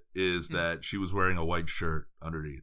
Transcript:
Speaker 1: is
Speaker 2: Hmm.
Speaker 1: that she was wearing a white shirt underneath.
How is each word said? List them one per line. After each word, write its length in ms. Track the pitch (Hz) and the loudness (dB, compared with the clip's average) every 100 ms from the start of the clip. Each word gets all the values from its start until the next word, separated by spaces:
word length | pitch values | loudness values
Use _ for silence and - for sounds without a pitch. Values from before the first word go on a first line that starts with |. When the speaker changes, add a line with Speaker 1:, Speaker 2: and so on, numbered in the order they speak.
| - 95 | -8 0
Speaker 1:
is 320 | 92 90 82 | 2 2 0
Speaker 2:
Hmm. 80 | 87 | 0
Speaker 1:
that 280 | 85 82 | 0 -2
she 140 | - 101 | -4 -4
was 160 | 92 | -2
wearing 240 | 98 92 90 | 2 4 4
a 80 | 82 | 2
white 240 | 87 80 | 2 0
shirt 380 | - 82 78 - - | 0 0 0 -2 -10
underneath. 380 | 78 82 76 67 | -8 -6 -6 -10